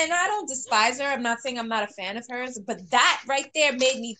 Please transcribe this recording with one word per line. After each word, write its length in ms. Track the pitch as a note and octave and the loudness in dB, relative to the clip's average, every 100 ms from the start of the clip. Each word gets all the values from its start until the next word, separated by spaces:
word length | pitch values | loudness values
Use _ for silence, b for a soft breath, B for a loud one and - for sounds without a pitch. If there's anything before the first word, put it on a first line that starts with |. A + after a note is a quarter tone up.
and 80 | D#4+ | 2
I 140 | F4 F#4+ | 2 0
don't 200 | G#4 D#4 | -2 -4
despise 500 | C4 - G#3+ A3+ B3+ | -8 0 4 4 2
her. 40 | |
I'm 180 | C#4 C4 | -2 -2
not 160 | A#3+ A#3 | -2 -2
saying 180 | C4 A#3+ | -4 -6
I'm 100 | A3+ | -2
not 140 | A3+ | -2
a 100 | G#3 | -4
fan 240 | - F#3 A3 | -6 -8 -8
of 80 | A3+ | -8
hers, 280 | B3 B3+ A#3 | -8 -8 -8
but 240 | G3 F#3 F3+ | -8 -10 0
that 320 | B3 E4+ - B3 | 4 4 4 0
right 240 | C#4 - | -2 -2
there 180 | D#4 D4 | 2 2
made 240 | B3 C4 C4+ | 4 2 0
me 180 | A#3 | -6